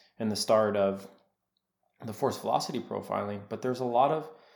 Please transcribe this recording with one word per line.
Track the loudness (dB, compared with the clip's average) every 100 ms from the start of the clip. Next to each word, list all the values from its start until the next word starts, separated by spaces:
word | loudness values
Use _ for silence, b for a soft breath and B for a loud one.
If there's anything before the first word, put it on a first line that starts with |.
| b -6
and | -4
the | -2
start | 4 4 4 4
of | 2 0 -10 -20 _ _ _ _ _ _ _ _ -12
the |
force | -2 -2 -2
velocity | -2 0 0 -6
profiling, | -4 -8 -4 -4 -4 -6 -8
but | -6
there's | -4 -2
a | 0
lot | 4 4
of | 2 -6 b b